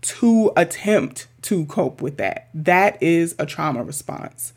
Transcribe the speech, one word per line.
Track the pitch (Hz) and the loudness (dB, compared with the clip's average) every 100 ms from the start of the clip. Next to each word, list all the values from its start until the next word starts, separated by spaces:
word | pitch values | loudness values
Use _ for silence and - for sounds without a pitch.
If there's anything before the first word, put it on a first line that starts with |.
to | - - 233 226 220 - | -8 0 4 6 4 2
attempt | 170 - 196 214 - - - _ | 0 0 0 2 0 -8 -20 _
to | - 190 151 | -2 -2 -2
cope | 214 131 - | -2 -2 -2
with | 131 147 | -8 -4
that, | 98 - - | -4 -6 -10
that | 160 156 180 202 202 | -4 2 4 4 2
is | 165 170 165 - | 2 2 0 -4
a | 151 | -6
trauma | - 156 127 | -4 -4 -4
response. | - 143 - - - - - | -6 -10 -10 -12 -12 -14 -16